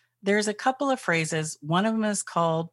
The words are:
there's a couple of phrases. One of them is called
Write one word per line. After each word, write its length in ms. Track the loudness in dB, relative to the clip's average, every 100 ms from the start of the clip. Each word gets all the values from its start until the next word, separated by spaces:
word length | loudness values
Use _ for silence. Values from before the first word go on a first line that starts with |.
| _ _
there's 240 | 0 2 2
a 60 |
couple 360 | 0 -2 0 0
of 100 | 0
phrases. 580 | 0 0 0 -2 -4 -6
One 240 | -2 2 2
of 80 |
them 100 | 0
is 200 | 0 -2
called 460 | -4 0 2 0 -4